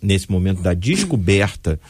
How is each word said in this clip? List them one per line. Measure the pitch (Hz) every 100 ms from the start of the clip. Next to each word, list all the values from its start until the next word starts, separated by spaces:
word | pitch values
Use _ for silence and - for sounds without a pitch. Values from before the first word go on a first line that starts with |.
nesse | 101 98 -
momento | 92 92 92
da | 90
descoberta | 90 107 190 196 139 87 98 101 - - 78 -